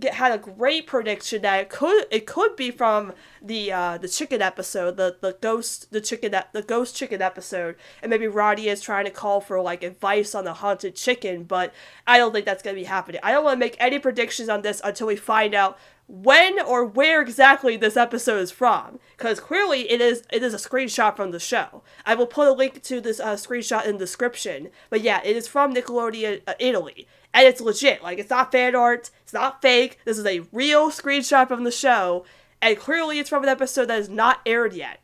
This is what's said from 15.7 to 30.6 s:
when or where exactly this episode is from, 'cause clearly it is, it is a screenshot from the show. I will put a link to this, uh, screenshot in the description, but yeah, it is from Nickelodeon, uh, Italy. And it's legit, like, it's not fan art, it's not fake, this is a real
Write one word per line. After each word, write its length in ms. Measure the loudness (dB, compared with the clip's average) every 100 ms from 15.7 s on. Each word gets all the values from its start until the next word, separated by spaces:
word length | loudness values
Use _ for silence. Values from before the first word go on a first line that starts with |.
| -2 -20 _ -20
when 520 | -4 6 8 8 4
or 240 | 0 0
where 380 | 0 2 4 4
exactly 540 | 2 6 8 8 4 0
this 200 | 0 2
episode 420 | 0 0 -2 -2
is 120 | -2
from, 480 | 0 2 2 -2 -16 _ -8
'cause 240 | -4 -4
clearly 500 | -4 -2 0 0 0
it 100 | 2
is, 240 | 2 0 -2
it 120 | -4
is 100 | -2
a 40 | -4
screenshot 600 | -4 -4 -2 0 0 0
from 140 | -6
the 100 | -8
show. 420 | -4 -4 -4 -10 _ -10
I 120 | -2 0
will 100 | 0
put 220 | 2 4
a 40 |
link 300 | 4 2 -2
to 180 | -8 -6
this, 200 | -4 -4
uh, 140 | -4
screenshot 520 | -6 -6 -8 -4 -4 -2
in 60 |
the 120 | -4
description, 680 | -6 -4 -4 -4 -10 -10 -12 _ -4
but 100 | -2
yeah, 200 | 0 0
it 120 | 0 -2
is 120 | -2
from 260 | 0 0
Nickelodeon, 680 | 0 -4 -4 -4 -4 -6 -6 -8
uh, 80 | -2
Italy. 480 | 0 0 -4 -12 -20 _ _
And 140 | 8 8
it's 160 | 8
legit, 400 | 0 0 2 2
like, 160 | -2 -8
it's 100 | -2
not 240 | 0 2
fan 220 | 2 2
art, 340 | 2 2 2 -4 _
it's 100 | _
not 300 | -4 -4 0
fake, 380 | 4 4 2 -2
this 140 | -6 -4
is 80 | -2
a 160 | -2 -4
real 380 | -2